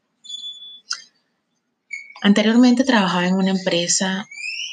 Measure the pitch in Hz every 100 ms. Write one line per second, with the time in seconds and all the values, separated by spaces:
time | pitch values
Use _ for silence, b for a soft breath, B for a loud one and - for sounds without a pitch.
0 | _ _ - - - - 151 - - -
1 | - _ _ _ _ _ _ _ - -
2 | - - 202 208 214 240 247 247 269 226
3 | 180 180 180 190 190 190 185 170 175 -
4 | 190 190 - - - B B